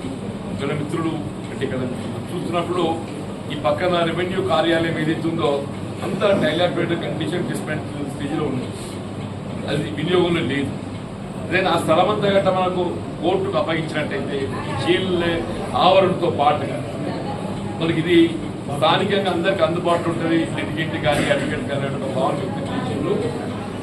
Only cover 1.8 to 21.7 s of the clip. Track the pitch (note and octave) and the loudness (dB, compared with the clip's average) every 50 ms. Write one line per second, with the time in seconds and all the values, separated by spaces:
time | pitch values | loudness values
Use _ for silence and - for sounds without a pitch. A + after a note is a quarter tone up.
1.8 | B2+ - A#2 - - - - - - - F3 F3 D3 - E3+ F3 E3+ F3 F3+ F3+ | -4 -4 -4 -6 -6 -6 -6 -6 -6 -6 -6 -4 -4 -2 -2 -2 0 0 0 0
2.8 | E3 D#3+ D#3+ - - - - - - - - - - - - - - D3+ D3 - | 0 0 0 -2 -4 -8 -8 -8 -8 -8 -8 -8 -8 -8 -6 -2 0 0 2 2
3.8 | F3+ F3 F3 E3+ E3+ E3 - E3+ F3+ F#3 F#3+ F#3+ F#3 F#3 D#3+ D#3+ D#3+ E3 E3 E3 | 2 2 2 2 2 2 0 0 -2 0 0 0 0 2 2 4 4 4 4 2
4.8 | E3 E3 D#3 D#3 D#3 D#3 E3 D#3 E3 D#3+ D#3+ D#3+ D3+ D3 C#3+ C#3+ C#3 - - - | 2 0 0 0 0 0 0 0 0 -2 0 0 0 2 0 0 -2 -4 -6 -8
5.8 | - - - - - - G3+ G3 G#3+ G3+ G3 - - D#3 D#3 E3+ F3+ E3+ - E3+ | -8 -8 -6 -6 -4 -4 -2 0 4 4 4 4 4 2 2 2 2 2 2 0
6.8 | E3 E3+ E3+ D#3+ D#3 D3+ D3+ D3+ E3 - F3 F3 E3+ - - - - D3+ D3+ D3+ | 0 0 0 -2 -2 -4 -4 -2 -2 -2 -2 -2 -2 -2 -2 -4 -4 -4 -4 -4
7.8 | D3 - - D3 C#3+ C#3 - - D3 C#3+ D#3 D#3+ D3+ C3+ B2+ B2+ B2 - - - | -4 -6 -6 -6 -6 -6 -6 -6 -4 -2 -2 0 0 0 0 -2 -4 -4 -6 -8
8.8 | - - - - - - - - - - - - - - - - - C3 D3+ D#3 | -8 -8 -8 -8 -8 -8 -8 -8 -8 -8 -8 -8 -8 -8 -8 -6 -4 -2 -2 -2
9.8 | - - - D3 D#3 F3 F3+ F3+ E3+ F3 E3+ D#3+ C3+ B2 C#3 C#3+ C#3 - - - | -2 -4 -4 -4 -2 2 4 4 4 4 2 2 2 0 0 0 -2 -2 -4 -6
10.8 | - - - - - - - - - - - - - - E3+ F#3 F#3 F3 E3 E3 | -8 -8 -8 -8 -10 -10 -10 -10 -10 -10 -8 -8 -6 0 0 2 2 4 2 2
11.8 | - E3+ D#3+ E3+ F#3+ G#3 G#3+ G#3 G3+ G3 G3 F#3+ - - F3+ F#3 F#3 F3+ F3+ F3+ | 4 4 6 6 6 4 4 2 2 4 4 4 4 4 4 4 2 2 2 0
12.8 | F3 E3 - - - - D3+ D3 D3+ F3 F#3+ F#3 F#3+ G3+ F3+ D#3 D3 D#3 E3 D#3+ | 0 0 -2 -4 -6 -8 -8 -2 0 2 2 2 0 0 0 0 0 0 0 -2
13.8 | D#3 D#3 - D3+ D3 C3 C#3 C3+ B2 - C#3 C#3 C3+ C3+ - - - - - - | -2 -2 -2 -2 -2 -2 -2 -4 -4 -2 -2 -2 -2 -2 -4 -4 -4 -4 -4 -2
14.8 | - D#3+ F3+ F#3 F#3 F#3 F3+ E3+ E3+ E3+ E3+ E3+ E3+ - - - - - - C3 | 0 2 2 2 2 0 0 2 2 0 0 0 -2 -4 -4 -6 -4 -2 0 4
15.8 | D#3+ F3+ F#3 F#3+ F#3+ F3+ - - E3+ E3 - C#3+ D3 D3 D3 - - - - B2+ | 6 8 8 8 8 6 4 2 2 0 2 4 4 4 4 4 0 -2 -2 -4
16.8 | - - - - - - - - - - - - - - - - - - - - | -4 -4 -4 -4 -4 -4 -4 -4 -4 -4 -4 -4 -4 -4 -4 -4 -4 -6 -4 -2
17.8 | E3 E3 D3+ D#3+ D#3 F3 F3 E3+ E3 E3 - - - - - - - C#3 C#3 C#3+ | 0 0 2 2 2 6 8 8 8 6 4 -2 -6 -6 -8 -8 -6 -6 -2 2
18.8 | D3+ D#3+ F3 - G3 - G3+ G3+ G3 F#3 F3 E3+ F3 F#3+ - - D#3+ D#3+ E3+ F3 | 2 4 4 4 2 2 2 2 2 2 0 2 2 2 4 4 2 2 2 0
19.8 | - E3+ E3+ E3+ - E3+ E3 - E3 E3 E3 E3 D#3+ - - - - - D3+ D#3 | 2 2 2 2 2 0 0 0 2 2 2 2 2 2 -2 -4 -4 -2 -2 -2
20.8 | D#3+ D#3 D#3 D#3 D3 D3+ D3 D3 D#3 D3 C#3+ C#3+ - - D3+ - B2+ - | -2 -2 -2 0 2 2 2 2 4 2 2 2 2 0 -2 -2 -2 -2